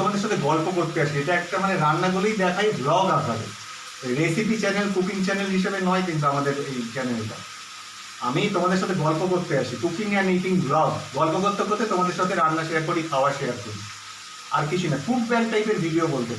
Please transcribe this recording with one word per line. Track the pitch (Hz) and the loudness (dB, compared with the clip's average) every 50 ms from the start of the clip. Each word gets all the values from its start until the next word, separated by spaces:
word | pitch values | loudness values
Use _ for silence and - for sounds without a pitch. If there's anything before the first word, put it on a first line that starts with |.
তোমাদের | 190 196 202 202 202 | 2 2 0 0 0
সাথে | 226 202 156 151 170 | 0 -2 0 0 0
গল্প | 160 160 160 180 180 175 | 0 0 0 0 0 0
করতে | 156 151 - 165 147 | -2 -2 0 -2 -2
আসি। | 147 147 143 | 0 0 -2
এটা | 135 175 175 170 | 0 0 0 0
একটা, | - - 202 185 190 | 0 -2 -2 -2 0
মানে, | 190 185 160 151 | 0 0 2 2
রান্নাগুলোই | 151 151 175 180 185 185 185 190 220 208 190 185 | 2 2 2 2 0 2 2 2 0 2 2 0
দেখাই, | 180 180 190 208 214 156 123 | 0 0 2 0 0 0 0
ব্লগ | 123 143 165 185 190 190 160 - | 0 2 2 4 4 4 2 2
আকারে। | - 113 110 110 110 107 - - - - - - - - - - - 127 123 143 | 0 0 -2 -4 -6 -8 -10 -12 -14 -14 -14 -14 -14 -14 -14 -10 -4 -2 0 0
রেসিপি | 165 - - 220 - - 220 202 202 | 2 2 2 0 0 0 0 0 0
চ্যানেল, | 196 185 196 202 - - | 0 0 0 0 0 0
কুকিং | 185 185 208 202 196 185 | 0 0 0 0 0 0
চ্যানেল | 190 190 196 196 190 190 | 0 0 0 0 0 0
হিসেবে | 185 185 208 196 190 185 180 | 0 0 0 0 0 0 2
নয় | 185 185 180 175 | 2 2 0 0
কিন্তু | 160 151 147 143 | 0 0 2 2
আমাদের | 139 143 139 139 139 139 139 139 | 2 2 0 0 -2 -2 -4 -4
এই | 131 123 117 113 - | -4 -6 -6 -6 -4
চ্যানেলটা। | 131 127 127 120 110 107 104 95 - - - - - - - - - - - - - - - - - - 123 | -4 -2 -2 -2 -2 -4 -6 -8 -10 -12 -12 -14 -14 -14 -14 -14 -16 -16 -16 -14 -14 -14 -14 -10 -4 -4 0
আমি | 135 175 208 202 196 | 2 2 2 2 2
তোমাদের | 175 175 180 185 185 | 2 2 4 2 2
সাথে | - 196 185 147 147 | 2 0 0 2 2
গল্প | 156 160 - 180 185 180 | 2 2 2 2 2 2
করতে | 175 - - 143 131 | 0 0 0 0 0
আসি, | 123 - 117 - - | 0 0 -4 -2 -2
cooking | 170 - - 208 202 202 196 | -2 -2 -2 -2 0 2 2
and | 190 190 185 | 4 4 4
eating | 175 185 185 185 156 143 | 2 2 2 2 2 2
vlog। | 131 147 156 156 123 104 101 - - 127 139 | 4 4 4 4 4 2 -2 -6 -6 -2 0
গল্প | 156 160 170 185 190 | 0 2 2 2 2
করতে | 202 202 - 190 196 | 2 2 0 0 0
করতে | 208 226 233 208 196 | 0 0 0 0 2
তোমাদের | 180 180 180 - 185 | 2 2 2 2 0
সাথে | 185 185 196 | 0 0 2
রান্না | 175 165 160 160 160 156 156 | 2 2 2 2 2 0 0
শেয়ার | 160 160 156 175 | 0 0 0 0
করি, | 170 165 156 - | 0 0 0 0
খাওয়া | 143 135 135 139 - - | 2 2 2 2 2 0
শেয়ার | 139 120 113 107 110 | -2 -4 -4 -4 -6
করি, | 110 107 98 101 - - - - - - - - - - - - - - | -8 -10 -10 -10 -12 -12 -14 -14 -14 -16 -14 -14 -16 -16 -16 -8 -2 -2
আর | 147 147 - | 0 0 0
কিছু | 180 175 175 156 | 0 0 0 0
না। | 139 - - | -2 -2 -2
ফুড | - 254 240 226 233 | 0 0 0 0 2
ব্যান্ড | 240 226 226 226 | 2 2 2 2
টাইপের | 220 214 208 214 214 - 160 | 2 2 2 2 2 0 0
ভিডিও | 165 160 165 165 156 139 | 0 2 2 2 2 0
বলতে | 127 120 113 117 | 0 -2 -4 -4